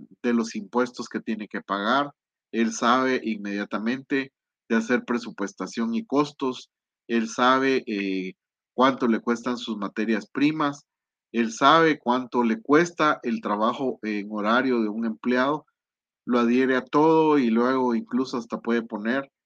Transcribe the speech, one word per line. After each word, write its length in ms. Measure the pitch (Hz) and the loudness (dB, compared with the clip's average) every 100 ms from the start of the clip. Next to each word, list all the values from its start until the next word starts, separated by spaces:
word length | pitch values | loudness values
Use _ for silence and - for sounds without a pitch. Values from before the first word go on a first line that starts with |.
| 76 - | -16 -6
de 120 | 123 | 0
los 200 | 117 113 | 0 0
impuestos 540 | 110 98 120 123 123 120 | -6 -6 -2 -2 -4 -10
que 120 | 113 | -8
tiene 280 | - 107 104 | -6 -8 -8
que 140 | 101 | -10
pagar, 500 | - 98 104 131 143 - _ _ _ | -6 -4 0 0 -2 -8 _ _ _
él 200 | 110 113 | -2 -2
sabe 480 | 113 120 127 131 127 | 0 0 2 2 0
inmediatamente 1080 | 113 104 101 101 101 107 110 131 - 139 131 _ _ _ - | -2 -6 -6 -6 -6 -6 -4 -6 -4 -4 -4 _ _ _ -2
de 80 | 113 | 0
hacer 280 | 113 123 | 2 -2
presupuestación 920 | - 120 117 90 101 - 90 - 117 | 0 -4 -6 -8 -8 -8 -8 -6 -4
y 100 | 113 | -4
costos, 680 | 113 135 147 - 135 123 - _ _ _ - | -2 0 -2 -4 -6 -6 -12 _ _ _ -4
él 200 | 117 110 | -2 -2
sabe, 540 | - 127 131 135 131 127 | 0 2 4 2 0 -2
eh, 480 | 104 98 95 92 - _ _ _ | -4 -2 -4 -6 -10 _ _ _
cuánto 340 | - 131 123 120 | 2 2 4 2
le 120 | 107 | 2
cuestan 360 | - 117 123 120 | 0 -2 -4 -6
sus 200 | 120 104 | -6 -6
materias 500 | 98 - 107 110 - | -6 -4 -2 -2 -4
primas, 560 | - 147 156 147 143 _ _ _ _ _ | -2 -2 0 -2 -4 _ _ _ _ _
él 180 | 113 113 | -2 -2
sabe 480 | 110 139 160 165 147 | 2 6 8 6 4
cuánto 460 | 120 123 127 127 | 0 0 0 0
le 160 | 117 110 | 2 0
cuesta 580 | - 147 170 - 151 147 | 4 4 4 2 0 0
el 180 | 127 113 | -2 -4
trabajo 580 | 110 104 110 123 139 - | -2 0 0 -2 -4 -4
en 260 | 107 104 104 | -4 -4 -4
horario 500 | 107 104 120 131 120 | -4 0 2 2 0
de 80 | 107 | 0
un 180 | 107 113 | -2 -6
empleado, 580 | 110 120 127 135 147 - _ _ _ _ _ | -4 -2 0 0 -2 -8 _ _ _ _ _
lo 140 | - 120 | -2 0
adhiere 380 | 120 123 131 127 | 2 2 2 0
a 80 | |
todo 540 | 127 147 156 160 156 147 | 0 2 4 4 4 4
y 120 | 120 | 4
luego 460 | 113 123 131 127 117 | 2 2 2 0 -2
incluso 400 | 113 123 131 120 | -2 -4 -2 -6
hasta 240 | 113 113 | -8 -8
puede 220 | 117 117 | -2 -2
poner 500 | 113 110 110 135 139 _ | -2 -6 -4 -4 -4 _